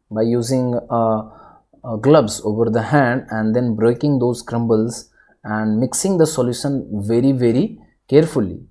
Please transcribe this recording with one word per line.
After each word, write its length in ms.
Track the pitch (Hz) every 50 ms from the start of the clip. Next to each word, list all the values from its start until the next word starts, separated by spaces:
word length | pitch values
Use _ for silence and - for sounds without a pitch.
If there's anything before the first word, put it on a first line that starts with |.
| _ _
by 120 | 107 107
using, 520 | 113 113 120 120 117 117 131 127 127 123 123 117 - -
uh, 280 | 120 117 113 113 110 110 110 - - - - - - _ _ _ _ _ -
uh, 120 | 127 113
gloves 440 | 107 113 135 151 156 123 107 - -
over 280 | - 107 104 107 117 113
the 100 | 110 117
hand 460 | 110 - - 147 135 120 120 131 - -
and 240 | 113 110 107 110 110
then 220 | 123 123 120 110
breaking 420 | 107 110 117 117 120 - 147 143 131
those 220 | 123 123 120 120
crumbles 680 | - - 117 117 117 113 113 110 110 120 117 - - _ _ _ _ _ _ _ _
and 340 | - 107 110 110 110 107 110
mixing 380 | 131 131 - - - 190 190
the 100 | 170 156
solution 640 | 151 - - 123 123 120 - - 143 143 131 - - 107 104 101
very, 260 | 107 113 120 127 135
very 460 | 135 127 123 117 113 131 196 220 - - - _ _ _ _ _
carefully. 500 | 131 147 165 165 - 143 104 92 85 - - -